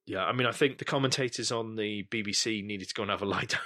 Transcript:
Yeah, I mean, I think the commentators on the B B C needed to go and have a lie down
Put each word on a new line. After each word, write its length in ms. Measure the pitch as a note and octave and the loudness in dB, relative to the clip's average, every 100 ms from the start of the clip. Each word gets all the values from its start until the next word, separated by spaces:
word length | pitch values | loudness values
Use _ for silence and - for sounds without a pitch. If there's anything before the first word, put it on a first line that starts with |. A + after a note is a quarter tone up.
| - | -8
Yeah, 180 | F#2+ F2+ | -2 0
I 80 | |
mean, 140 | B2 A#2+ | 2 2
I 40 | |
think 280 | - C#3+ B2+ | 4 2 2
the 60 | - | 0
commentators 640 | C#3+ C3+ C3+ B2+ - A2 | 2 2 2 0 -2 -2
on 240 | A#2 A2+ A2 | -2 -2 -2
the 260 | G#2+ G#2 G2 | -2 -2 -4
B 140 | A#2 | -4
B 100 | G#2 | -2
C 280 | G2 A#2+ A2 | 0 0 0
needed 280 | G2+ G2+ F#2+ | -2 -6 -6
to 40 | |
go 100 | - | -4
and 80 | G2+ | 0
have 100 | F#2+ | 0
a 40 | G2+ | 0
lie 200 | F#2 - | 0 0
down 160 | - | -2